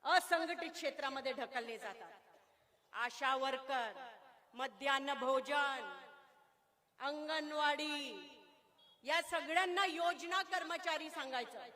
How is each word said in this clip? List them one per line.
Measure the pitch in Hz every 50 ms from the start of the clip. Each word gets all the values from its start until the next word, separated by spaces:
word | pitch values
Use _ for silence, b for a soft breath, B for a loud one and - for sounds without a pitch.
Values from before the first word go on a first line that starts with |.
| -
असंघटित | 269 339 370 339 - 359 330 330 320 339 339 339 320
क्षेत्रामध्ये | 320 - 320 285 269 - 285 269 262 269 262 269 262
ढकलले | 262 254 226 269 254 233 233 226 214
जातात. | 226 214 190 185 180 165 - 196 _ - - - _ _ _ _ _ _ _ _ _ _ -
आशा | 208 233 247 240 - 285 269 269
वर्कर, | 262 262 269 262 262 262 - 277 262 233 220 196 - 262 240 220 - - - - - _ _ -
मध्यान्ह | 240 262 269 208 196 269 277 269 269 269 277 285
भोजन, | 277 254 254 262 262 262 262 285 294 285 277 269 262 285 285 285 277 262 - - - - - - - - _ _ _ _ _ _ _ _ _ _ _
अंगणवाडी, | 254 277 294 302 302 302 311 320 302 302 302 302 302 294 294 285 302 302 294 294 285 262 220 196 190 190 - - - - - - _ _ _ _ - _ - _ -
या | 247 302 339
सगळ्यांना | 330 330 - 330 330 302 320 349 381 359 359 381 392
योजना | 381 320 320 339 349 349 - - 339 370 381
कर्मचारी | 381 370 370 370 339 320 339 330 339 339 320 311 320 311
सांगायचं | 311 339 285 269 262 247 240 226 - 220 165 240 -